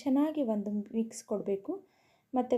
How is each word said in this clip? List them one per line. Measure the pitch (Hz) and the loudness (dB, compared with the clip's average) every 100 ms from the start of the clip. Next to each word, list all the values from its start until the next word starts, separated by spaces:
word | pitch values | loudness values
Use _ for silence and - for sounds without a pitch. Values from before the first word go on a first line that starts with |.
ಚೆನ್ನಾಗಿ | 285 269 311 311 240 | 2 4 4 2 0
ಒಂದು | 208 202 208 202 226 | 0 0 -4 -2 -2
ಮಿಕ್ಸ್ | 226 - - | -2 -6 -6
ಕೊಡಬೇಕು. | 208 202 196 233 392 - _ _ _ _ | -4 -2 -2 -2 -8 -10 _ _ _ _
ಮತ್ತು | 254 240 | -2 2